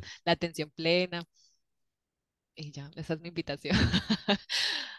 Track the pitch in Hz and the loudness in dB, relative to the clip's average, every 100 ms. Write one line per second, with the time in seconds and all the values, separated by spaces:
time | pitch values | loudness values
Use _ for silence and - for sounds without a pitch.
0 | - - 170 170 170 160 151 - 160 180 | -12 -4 0 2 0 -4 -6 0 4 4
1 | 180 170 170 _ _ _ _ _ _ _ | 2 -4 -8 _ _ _ _ _ _ _
2 | _ _ _ _ _ - 147 143 143 160 | _ _ _ _ _ -14 -12 -10 -12 -8
3 | 156 160 170 165 156 143 - 196 - - | -4 -4 -4 -6 -4 -4 2 4 4 2
4 | - 220 - 202 - - - - - | 0 0 2 0 0 -2 -2 -2 -6